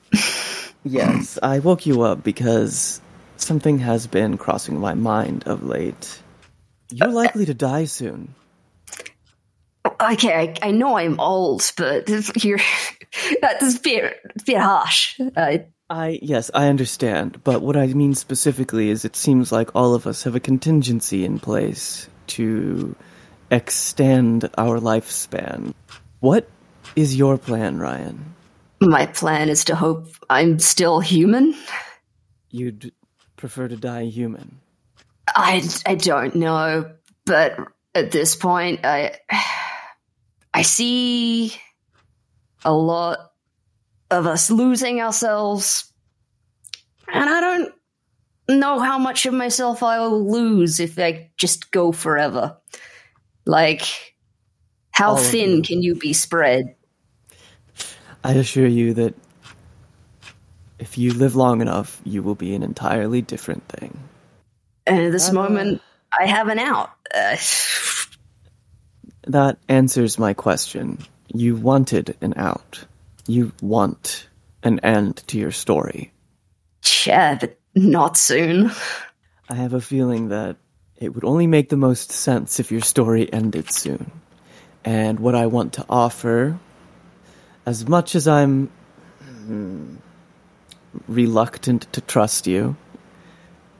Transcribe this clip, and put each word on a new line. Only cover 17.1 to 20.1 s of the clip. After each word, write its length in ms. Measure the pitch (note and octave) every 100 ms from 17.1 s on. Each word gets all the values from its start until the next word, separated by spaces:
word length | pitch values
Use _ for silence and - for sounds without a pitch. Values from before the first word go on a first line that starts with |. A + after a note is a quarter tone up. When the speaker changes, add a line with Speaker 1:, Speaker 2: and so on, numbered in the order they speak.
| F#2+ F2 -
Speaker 1:
but 160 | - A#2+
what 160 | A#2 C#3+
I 120 | C3+
mean 260 | C3+ C#3+
specifically 720 | C3+ - C3 - B2+ B2+ A2 G#2+
is 160 | A2
it 100 | A2 -
seems 340 | - C3 B2
like 220 | A2+ A2+
all 200 | - B2
of 120 | A#2+
us 160 | -